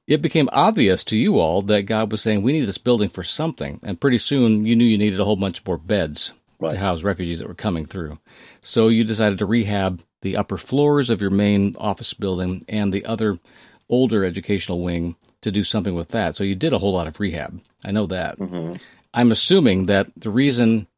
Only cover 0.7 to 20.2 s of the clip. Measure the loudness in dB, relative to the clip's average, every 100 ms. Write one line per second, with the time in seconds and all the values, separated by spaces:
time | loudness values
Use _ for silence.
0.7 | 4 4 2 0 0 2 4 2 2 2
1.7 | 0 2 -2 -2 -2 0 0 2 0 -2
2.7 | -2 0 2 0 -4 -8 -4 -4 -6 -10
3.7 | -10 -8 -2 0 0 0 2 4 4 4
4.7 | 4 4 4 2 2 0 0 -2 -4 -6
5.7 | -6 -2 -2 -2 -4 -10 -12 _ -8 -6
6.7 | -2 -2 -2 -2 -4 -4 -6 -10 -8 -4
7.7 | -4 -6 -10 -10 -12 _ -20 -20 _ -4
8.7 | 2 4 4 2 2 0 0 0 0 0
9.7 | 0 -2 -4 _ _ -4 -4 -4 -6 -2
10.7 | 0 2 2 2 0 0 2 4 2 2
11.7 | -2 -6 -6 -8 -6 -4 -2 -4 -6 -6
12.7 | -4 -2 -2 -4 -2 -2 -2 _ -20 -20
13.7 | _ -2 2 2 2 0 -2 -4 -4 -2
14.7 | -4 -2 -2 -4 -8 _ _ -4 -2 -2
15.7 | -2 -2 -4 -4 -4 -4 -2 -4 -2 -2
16.7 | 0 0 -2 -4 -4 -6 -4 -8 -12 _
17.7 | _ -6 -4 -2 -4 -6 -8 -10 -8 -10
18.7 | -12 -18 _ _ 2 2 4 2 4 4
19.7 | 2 2 0 0 -6